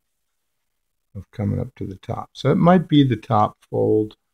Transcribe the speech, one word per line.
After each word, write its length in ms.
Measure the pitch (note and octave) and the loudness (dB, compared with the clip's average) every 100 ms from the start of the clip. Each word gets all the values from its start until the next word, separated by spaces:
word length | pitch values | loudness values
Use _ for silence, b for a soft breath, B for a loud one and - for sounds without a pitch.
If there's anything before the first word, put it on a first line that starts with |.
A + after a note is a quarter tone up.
| _ _ _ _ _ _ _ _ _ _ _ G2 | _ _ _ _ _ _ _ _ _ _ _ -20
of 140 | - | -16
coming 280 | - G2+ G2 | -8 -4 -4
up 140 | - - | -8 -10
to 120 | F#2+ | -14
the 80 | F#2+ | -12
top. 340 | - G#2 - | -10 -10 -12
So 180 | - C3+ | -6 -2
it 40 | D#3 | 2
might 320 | E3+ F#3 - | 4 4 4
be 160 | D3 | 2
the 120 | C3+ A2 | 2 0
top 420 | - A2 G#2+ - _ | 0 0 0 -4 _
fold, 520 | A2+ A2 G#2+ G#2+ - _ | -4 0 0 -2 -10 _